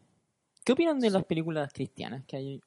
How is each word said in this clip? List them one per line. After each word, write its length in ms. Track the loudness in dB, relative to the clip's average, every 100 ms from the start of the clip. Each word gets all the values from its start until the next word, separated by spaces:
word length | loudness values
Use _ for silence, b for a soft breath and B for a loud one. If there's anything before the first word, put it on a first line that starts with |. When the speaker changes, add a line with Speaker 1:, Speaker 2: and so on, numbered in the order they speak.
| _ _ _ _ _ _
Speaker 1:
¿Qué 100 | 2
opinan 260 | 4 4 2
de 80 | 2
Speaker 2:
Sí. 40 |
Speaker 1:
las 120 | 2 2
películas 460 | -2 0 -2 -4
cristianas 500 | -6 -8 -8 -10 -10 -10
que 100 | -8
hay 240 | -8 -10